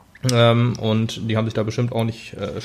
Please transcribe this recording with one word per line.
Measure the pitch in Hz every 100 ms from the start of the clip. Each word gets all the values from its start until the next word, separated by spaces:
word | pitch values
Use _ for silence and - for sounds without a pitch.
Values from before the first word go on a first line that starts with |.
| _ - 123
Ähm, | 120 117 117 120 -
und | 110 110 113 - 110
die | 110
haben | 113
sich |
da | 113
bestimmt | 110 110 120
auch | 117
nicht, | 113 113 -
äh, | - 98 -